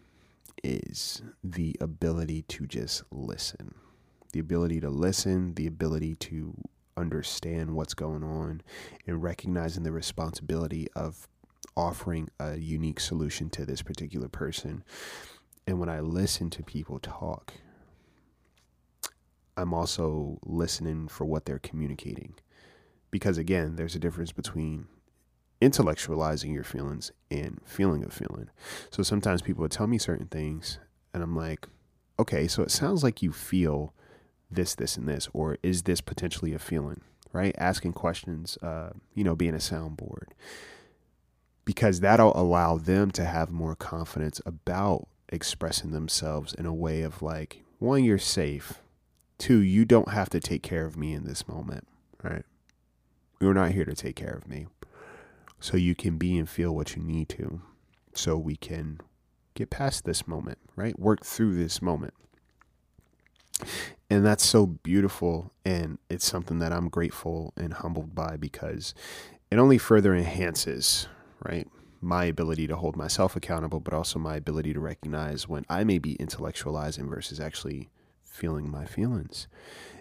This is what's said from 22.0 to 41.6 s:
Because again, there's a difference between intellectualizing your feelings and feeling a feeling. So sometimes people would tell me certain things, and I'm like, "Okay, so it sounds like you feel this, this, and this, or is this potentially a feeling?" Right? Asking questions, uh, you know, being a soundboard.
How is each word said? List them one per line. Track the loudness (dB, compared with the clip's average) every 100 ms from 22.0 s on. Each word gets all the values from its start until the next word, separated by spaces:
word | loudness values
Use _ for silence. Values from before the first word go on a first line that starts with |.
| -10 -12 -12 -18 _ _ -20 _ _ _ _
Because | -2 2 2
again, | 2 2 0 -2
there's | -4 -2
a |
difference | -4 -2 -6
between | -6 -6 -4 -4 -6 -10 _ _ _ _ _ _ _
intellectualizing | 8 8 4 2 0 0 2 0 -2
your | -6
feelings | -6 -6 -6 -8 -10 -16 _
and | -6 -6 -8 -8
feeling | 0 2 2
a | -2
feeling. | -8 -8 -8 -12 -16 -14 -14 -6
So | -2
sometimes | 0 2 2 2
people | 0 -2
would | -2
tell | 0 0
me | 0
certain | 0 -2 -4
things, | -6 -6 -6 -8 -12 -16 _ _
and | -6
I'm | -4 -2
like, | -4 -6 -12 -20 _ _ _ -2
"Okay, | 2 2 2
so | 2
it | 0
sounds | 2 2 4
like | 2 2
you | 0
feel | -2 0 2 4 2 -2 -10 -20 -20 _ _ _
this, | -2 0 -2
this, | -4 -2
and | -2
this, | -4 -4
or | -2 -2 -2
is | 0 0
this | 2 0
potentially | -2 -4 -4 -2 -4
a | -4
feeling?" | -2 -2 -2 -6 -14 _ -8
Right? | 0 0 2
Asking | 0 2 -2
questions, | -2 -2 -2 -6 -8 -8 -8
uh, | -6 -6 -8 -12 -10 -2
you |
know, | 0 2
being | 2 0
a |
soundboard. | -2 -4 -6 -8 -10 -12 -14 -18 -20 -18 -18 -20 -20 _ _ _ _ _ _ _